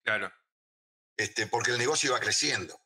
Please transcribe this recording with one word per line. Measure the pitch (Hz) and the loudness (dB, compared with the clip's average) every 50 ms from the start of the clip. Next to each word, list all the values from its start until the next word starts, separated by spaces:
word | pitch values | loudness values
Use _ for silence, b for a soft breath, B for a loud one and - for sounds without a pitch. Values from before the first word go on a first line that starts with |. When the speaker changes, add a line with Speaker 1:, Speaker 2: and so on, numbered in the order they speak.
| - | -2
Speaker 1:
Claro. | 110 107 101 98 92 - _ _ _ _ _ _ _ _ _ _ _ _ _ _ _ _ | -2 0 0 -2 -6 -10 _ _ _ _ _ _ _ _ _ _ _ _ _ _ _ _
Speaker 2:
Este, | - 107 - - 113 110 | -4 -4 -2 -2 -2 -2
porque | - 117 117 110 123 | 0 0 0 0 0
el | 123 120 | 0 2
negocio | 120 139 156 - 151 135 | 2 2 2 2 2 2
iba | 127 113 | 0 0
creciendo, | - 104 101 - 147 147 135 95 87 - - - _ | 0 0 0 2 2 2 0 0 -2 -6 -12 -16 _